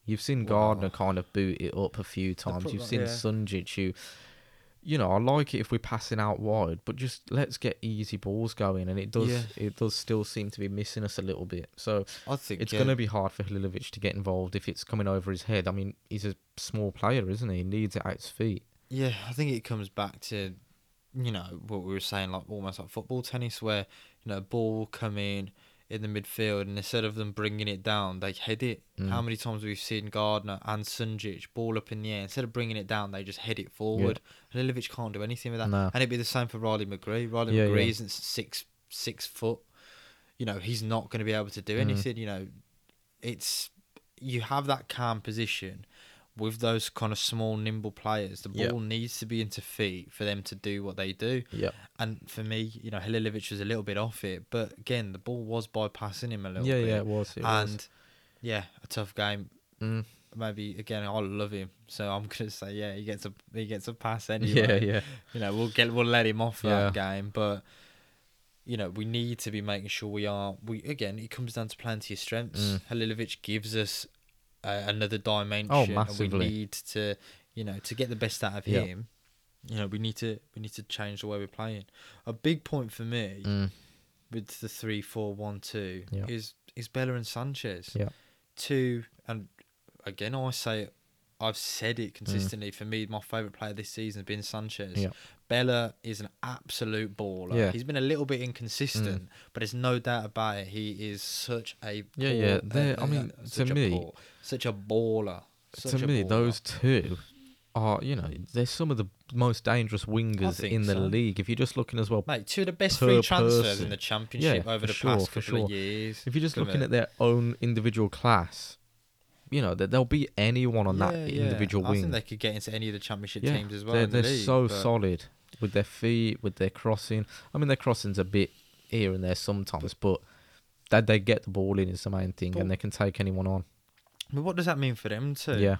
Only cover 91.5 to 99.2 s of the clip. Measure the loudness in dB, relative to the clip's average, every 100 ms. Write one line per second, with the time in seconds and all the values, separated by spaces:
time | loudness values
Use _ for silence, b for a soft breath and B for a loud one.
91.5 | -2 -6 -2 -2 -2 -4 -6 -2 -2 -2
92.5 | -4 -8 -8 -4 -4 -2 -6 -4 -4 -4
93.5 | -8 -8 -8 -10 -6 -6 -6 -6 -6 -6
94.5 | -6 -8 -8 -6 -2 -2 -4 B B -2
95.5 | 2 4 2 0 -6 -10 -8 -10 -10 -10
96.5 | -10 -8 -4 -2 -2 -4 -4 -6 -6 -2
97.5 | 2 2 2 -2 0 0 0 0 -2 -4
98.5 | -6 -6 -2 -2 0 0 -2